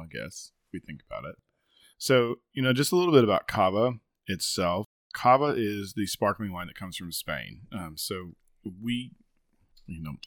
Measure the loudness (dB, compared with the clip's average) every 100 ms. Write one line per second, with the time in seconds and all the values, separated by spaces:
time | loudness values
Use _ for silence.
0 | -12 -12 -12 -14 -20 _ _ -14 -12 -16
1 | -12 -12 -12 -16 _ _ _ _ _ _
2 | 4 4 4 -2 _ -2 2 2 2 2
3 | 6 8 8 4 2 2 4 4 0 0
4 | _ _ -8 -6 -4 -2 0 0 -4 _
5 | _ 0 6 6 6 0 -2 -4 -6 -4
6 | -4 0 -2 -2 -6 -8 -10 -12 -12 -10
7 | -10 -10 -8 -8 -8 -16 -14 -12 -10 -10
8 | -8 -8 -10 -18 _ _ -16 -10 -6 -6
9 | -8 -16 _ _ _ _ _ _ -16 -12
10 | -12 -12